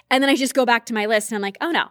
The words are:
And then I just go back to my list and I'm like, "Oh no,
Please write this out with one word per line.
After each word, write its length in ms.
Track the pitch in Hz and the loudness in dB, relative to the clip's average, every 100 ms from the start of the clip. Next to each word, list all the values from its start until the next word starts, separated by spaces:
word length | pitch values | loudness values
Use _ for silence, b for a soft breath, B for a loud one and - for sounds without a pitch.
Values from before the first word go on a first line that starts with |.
| B | B
And 120 | 262 | 0
then 80 | 277 | 2
I 60 | 262 | 2
just 180 | 269 | 0
go 100 | 269 | 0
back 220 | 247 233 - | 2 2 0
to 80 | |
my 120 | 220 208 | -4 0
list 240 | 214 208 | 0 0
and 60 | 214 | -6
I'm 60 | |
like, 160 | 196 - | -6 -6
"Oh 100 | 339 | -4
no, 160 | 247 - | -2 -4